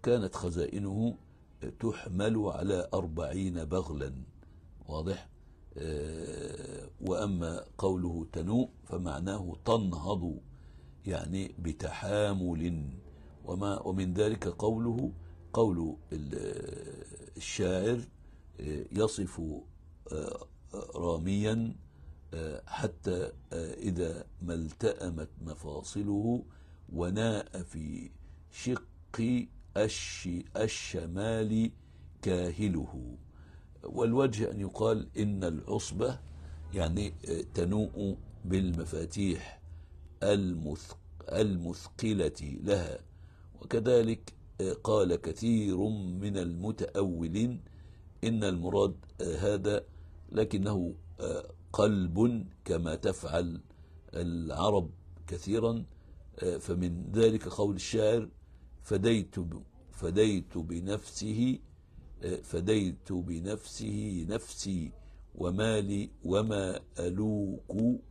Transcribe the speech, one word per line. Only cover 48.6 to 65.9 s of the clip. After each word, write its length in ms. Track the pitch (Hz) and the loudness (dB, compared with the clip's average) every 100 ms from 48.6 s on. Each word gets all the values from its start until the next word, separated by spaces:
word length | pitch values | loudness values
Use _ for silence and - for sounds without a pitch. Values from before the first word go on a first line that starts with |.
| 87 98 101 85 - - | 2 4 4 2 -12 -6
آه، 140 | 85 80 | -2 2
هذا، 480 | 101 101 101 104 - - - - - | 2 4 2 0 -2 -18 -18 -18 -4
لكنه، 640 | - 110 104 98 101 87 - - - | 0 2 2 2 2 0 -4 -12 -6
آه، 320 | - 78 - - - | -4 -4 -6 -16 -6
قلب 760 | - 107 101 90 85 117 117 95 - - | 4 6 6 4 6 6 4 -4 -10 0
كما 300 | 85 82 80 | 2 2 2
تفعل 680 | 101 92 82 85 87 80 - - - - - | 0 0 0 0 0 -4 -10 -20 -20 -20 -10
العرب 760 | - 87 85 80 - 98 104 80 - - - - | -4 -2 -2 -2 2 4 4 2 -6 -16 -16 -8
كثيرا. 580 | 87 - 110 113 117 - - - - - - | -6 0 2 2 0 -4 -12 -20 -20 -18 -2
آه، 180 | 90 82 | -2 -2
فمن 540 | - 87 90 87 92 | -2 0 0 0 0
ذلك 360 | 101 113 110 90 | 6 8 6 -2
قول 280 | - 104 92 | 2 2 2
الشاعر: 540 | - 113 107 117 107 - - - - - | 0 4 6 4 2 -12 -20 -20 -20 -18
"فديت 560 | - 101 110 113 87 - | 0 4 6 6 2 -4
ب-، 240 | 85 82 - - - | -4 -6 -12 -20 -18
فديت 680 | - 85 92 110 98 87 87 | -4 0 6 6 6 0 -6
بنفسه، 1000 | 82 85 95 104 - - 104 110 123 131 - - - - - - | -4 -4 -2 -4 -4 -6 -2 2 4 2 -6 -20 -20 -20 -16 -8
آه، 120 | 87 92 | -4 -4
فديت 760 | - 85 92 107 95 - - | -4 -2 4 4 4 -2 -4
بنفسه 1120 | 90 90 82 92 107 - - 110 104 104 92 80 | -4 -2 -4 -4 -6 -8 -8 -4 -2 -2 -2 -2
نفسي 640 | 110 - - 101 95 78 - - - - - | -2 -4 -8 -2 -2 -2 -8 -18 -20 -18 -4
ومالي 720 | 87 92 110 110 98 | 0 2 4 4 2